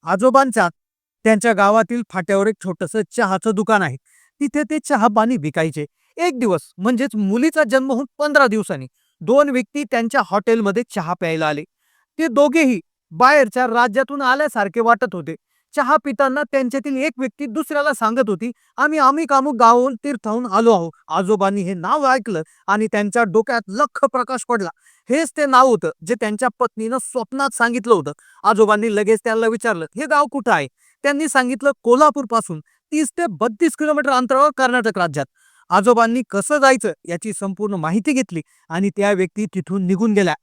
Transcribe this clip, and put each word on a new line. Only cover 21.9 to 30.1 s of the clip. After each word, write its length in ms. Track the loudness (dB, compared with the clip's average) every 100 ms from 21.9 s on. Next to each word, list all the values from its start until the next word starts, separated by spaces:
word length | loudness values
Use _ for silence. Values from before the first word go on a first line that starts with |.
| 0 2
ऐकलं 360 | 0 0 -6 -8 _ -2
आणि 200 | -2 0
त्यांच्या 320 | -2 -2 0
डोक्यात 380 | 2 0 0 -4 -6
लख्ख 380 | -4 -4 0 -2
प्रकाश 400 | -2 -4 -8 -4
पडला. 200 | -4 -4 -12 _ _ -2
हेच 220 | -2 -2 -2
ते 80 | 4
नाव 220 | 6 6
होतं 220 | 4 -2 -8 -8
जे 80 | -4
त्यांच्या 340 | -4 -2 -4 _
पत्नीनं 380 | -6 -4 -6 -6
स्वप्नात 520 | -6 -8 -8 -4 -4
सांगितलं 400 | 0 -2 -2 -2
होतं. 180 | -4 -4 -12 _ _
आजोबांनी 520 | -2 2 2 2 0 -2
लगेच 240 | 0 0
त्यांना 240 | 0 -2 -2
विचारलं, 380 | -2 -4 -4 -8 -10
"हे 100 |
गाव 200 | -2